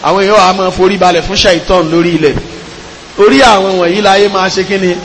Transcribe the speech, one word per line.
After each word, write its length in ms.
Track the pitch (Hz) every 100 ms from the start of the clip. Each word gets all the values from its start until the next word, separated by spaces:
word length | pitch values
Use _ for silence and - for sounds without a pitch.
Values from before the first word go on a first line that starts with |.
Àwọn 180 | 143 190 196
yóò 80 | 214
wá 140 | 185 190
máa 140 | 185
forí 260 | 175 185 196
balẹ̀ 240 | 180 170
fún 140 | 165 202
Shaitan 460 | 202 170 - 185 160
lórí 180 | 165 170 160
ilẹ̀. 160 | 151 123 - - - - - - - -
Orí 220 | 208 269
àwọn 380 | 247 202 190 185
wọ̀nyí 220 | 170 196
láyé 260 | 202 196 202
máa 200 | 196 185
ṣe 140 | 185
kí 140 | 185 196
ni? 180 | 185 175